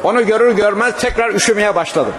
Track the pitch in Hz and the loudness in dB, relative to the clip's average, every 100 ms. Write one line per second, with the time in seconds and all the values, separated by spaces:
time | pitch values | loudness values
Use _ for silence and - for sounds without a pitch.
0 | 170 240 214 220 240 202 208 202 240 - | 0 0 0 2 2 4 0 2 -2 -2
1 | 247 226 233 202 - 208 208 175 165 160 | -4 -2 -2 0 0 0 0 0 -2 -2
2 | 113 | -2